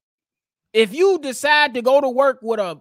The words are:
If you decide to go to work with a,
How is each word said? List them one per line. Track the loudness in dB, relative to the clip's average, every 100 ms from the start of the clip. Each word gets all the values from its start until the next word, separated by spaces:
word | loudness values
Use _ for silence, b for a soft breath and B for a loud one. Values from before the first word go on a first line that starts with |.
| _ _ _ _ _ _ _
If | 0 0
you | 2 0 0
decide | -4 -4 0 2 2
to | 0
go | 2 2
to | 2
work | 0 0 -2
with | -6 -4
a, | -6 -8